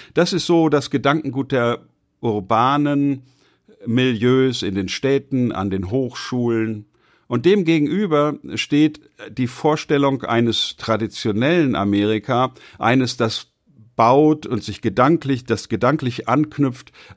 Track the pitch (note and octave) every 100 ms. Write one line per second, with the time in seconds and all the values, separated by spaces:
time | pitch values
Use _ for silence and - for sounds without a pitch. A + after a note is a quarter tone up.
0 | - - F3+ F3+ - E3+ D#3+ C#3+ - C#3
1 | C#3 D#3 C#3 B2+ B2+ C3 A#2+ A#2 - _
2 | _ _ A#2+ G#2 G2 A2 B2+ C#3+ D3 C#3+
3 | C#3+ C3 - _ _ _ _ _ A#2+ A#2+
4 | B2+ A2 B2 C3 C3 A#2+ G2 G2 F#2 -
5 | C3+ C#3 - C3 B2 F#2+ G2 F#2+ F#2 C3
6 | B2+ - - B2 A#2 A2+ A2 G#2+ - _
7 | _ _ - B2 D#3 G#3 E3 D#3+ D3 F#3
8 | G3+ D3 D3 D3 - F2+ - D3 D3+ -
9 | - - G#2 - B2 - D3+ D3+ - C#3+
10 | C#3 C3+ - A#2 A#2 A2 - - - G#2+
11 | G#2+ - A2+ G#2 C3+ F3 C#3 G2+ G2+ G2+
12 | G#2 A2 - A#2+ B2+ - - - A2 C3
13 | B2 - A2+ - - _ _ _ G#2+ -
14 | A2+ C#3 D#3 D3+ - A2+ A2 G2 A2+ F#2+
15 | C3 E3 C3 B2+ - A2 - G#2+ B2 D3+
16 | B2+ - - C3 D3+ - C3+ A#2+ - -
17 | -